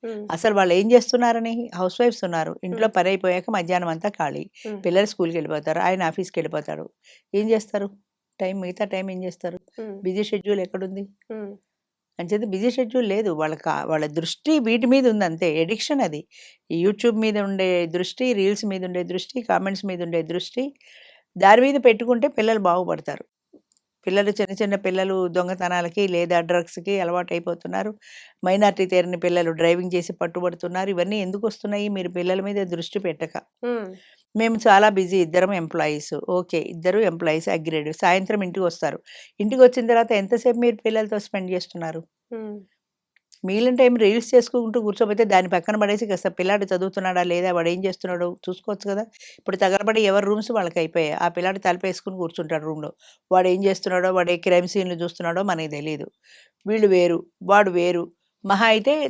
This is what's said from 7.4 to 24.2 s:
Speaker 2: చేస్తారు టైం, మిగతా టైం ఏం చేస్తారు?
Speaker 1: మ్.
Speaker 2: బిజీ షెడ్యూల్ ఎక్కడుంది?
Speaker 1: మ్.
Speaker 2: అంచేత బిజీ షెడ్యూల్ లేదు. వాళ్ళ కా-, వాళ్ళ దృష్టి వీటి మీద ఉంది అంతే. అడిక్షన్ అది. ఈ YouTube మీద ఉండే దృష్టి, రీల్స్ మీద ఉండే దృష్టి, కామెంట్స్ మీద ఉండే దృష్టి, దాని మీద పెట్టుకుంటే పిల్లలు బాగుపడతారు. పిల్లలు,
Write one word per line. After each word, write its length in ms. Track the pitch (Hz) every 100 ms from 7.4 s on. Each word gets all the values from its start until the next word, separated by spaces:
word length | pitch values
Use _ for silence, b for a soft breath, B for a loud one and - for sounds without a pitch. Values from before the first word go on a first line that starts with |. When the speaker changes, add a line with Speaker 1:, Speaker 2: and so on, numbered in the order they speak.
| 220
Speaker 2:
చేస్తారు 400 | 220 214 202 196 - _ _ _ -
టైం, 200 | 185 196
మిగతా 240 | 180 180
టైం 260 | 202 190 190
ఏం 140 | 185
చేస్తారు? 580 | 180 170 175 175 - -
Speaker 1:
మ్. 180 | 220 196
Speaker 2:
బిజీ 220 | 185 190
షెడ్యూల్ 360 | 208 208 196 202
ఎక్కడుంది? 480 | 185 190 185 196 196 _ -
Speaker 1:
మ్. 220 | 220 202 202 _ _ _ _ _ -
Speaker 2:
అంచేత 220 | 175 208
బిజీ 300 | 220 190 240
షెడ్యూల్ 380 | 247 233 254 220
లేదు. 220 | 202 214
వాళ్ళ 240 | 156 156
కా-, 300 | 156 165 147
వాళ్ళ 220 | - 156 151
దృష్టి 520 | 151 165 - 302 311
వీటి 280 | 226 233 240
మీద 220 | 269 254
ఉంది 160 | 214
అంతే. 360 | 180 160 180 156
అడిక్షన్ 400 | 165 220 - 277
అది. 260 | 185 151 - B B B -
ఈ 160 | 165 190
YouTube 340 | 208 240 214
మీద 180 | 220 208
ఉండే 480 | 196 190 185 180 165
దృష్టి, 460 | 175 180 - 254
రీల్స్ 320 | 208 190 208
మీద 200 | 208 190
ఉండే 180 | 180 180
దృష్టి, 380 | 175 180 - 254
కామెంట్స్ 460 | 220 180 196 190 196
మీద 160 | 180
ఉండే 200 | 170 165
దృష్టి, 520 | 160 180 - 247 277 - b b b b _ 175
దాని 220 | 196 226
మీద 140 | 269 277
పెట్టుకుంటే 440 | 240 220 233 240 277
పిల్లలు 300 | - 220 220
బాగుపడతారు. 680 | 185 175 175 151 147 143 - _ _ - _ _ _ _ 185
పిల్లలు, 240 | 190